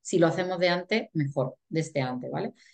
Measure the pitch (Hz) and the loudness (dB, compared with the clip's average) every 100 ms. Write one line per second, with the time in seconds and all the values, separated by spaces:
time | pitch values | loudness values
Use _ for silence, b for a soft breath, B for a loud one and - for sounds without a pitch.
0 | - 185 165 165 180 180 180 175 180 220 | -2 4 4 4 -2 2 2 2 0 -2
1 | - 160 139 139 139 - - 160 160 143 | -2 -2 -2 0 -2 -4 -6 -4 -2 -2
2 | 127 123 131 151 220 b b | -2 -4 -6 -6 -6 b b